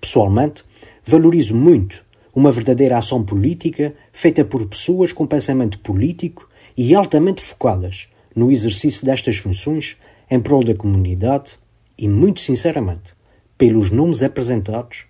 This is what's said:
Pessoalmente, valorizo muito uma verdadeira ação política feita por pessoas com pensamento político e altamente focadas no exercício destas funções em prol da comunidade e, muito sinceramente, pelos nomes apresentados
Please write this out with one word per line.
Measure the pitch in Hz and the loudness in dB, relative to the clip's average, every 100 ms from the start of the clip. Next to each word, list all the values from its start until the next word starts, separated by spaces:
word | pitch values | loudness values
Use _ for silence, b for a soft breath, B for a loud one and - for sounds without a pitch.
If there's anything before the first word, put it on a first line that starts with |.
Pessoalmente, | - 135 101 104 147 147 - b b b - | -2 0 2 2 0 -4 -20 b b b 2
valorizo | 160 160 170 110 113 | 4 6 4 0 2
muito | 151 156 95 - _ b b | 4 4 2 -8 _ b b
uma | - 139 | 2 4
verdadeira | 120 117 123 135 120 | 4 0 2 2 2
ação | 113 127 | -2 -4
política | 101 98 113 170 165 160 147 147 b | -2 0 -2 -2 -6 -4 -6 -6 b
feita | - 175 160 | 0 0 2
por | 139 131 104 | 0 -2 -6
pessoas | - - 185 180 | -8 -4 0 0
com | - 147 | -2 -4
pensamento | 151 139 131 117 98 | -2 -2 -2 -2 -4
político | - 95 135 175 175 - _ b b b | -6 -2 -2 -4 -10 -12 _ b b b
e | 120 185 | 2 2
altamente | 196 151 175 190 | 4 2 0 -2
focadas | - - 123 95 92 92 - b b - | -8 -4 -2 -2 -6 -10 -18 b b -2
no | 120 | 2
exercício | 135 110 101 151 - 131 | 2 0 -2 -4 -4 -4
destas | 131 - 101 | -2 -2 -4
funções | 101 95 - 156 147 - b b b | -4 -6 -4 -6 -6 -16 b b b
em | 127 | -2
prol | 117 139 | 2 2
da | 117 101 | 2 -2
comunidade | 101 98 92 90 110 139 139 - _ _ _ _ | 0 0 0 -2 -2 -2 -6 -20 _ _ _ _
e, | 104 | -2
muito | 101 180 196 | 2 2 0
sinceramente, | - 127 170 156 101 87 - _ _ _ _ _ | -2 -2 -2 -2 -4 -6 -12 _ _ _ _ _
pelos | 123 110 98 | 2 4 2
nomes | 110 165 139 | 0 0 0
apresentados | 135 - 120 120 98 110 120 - - | -2 -4 -4 -4 -4 -8 -10 -18 -20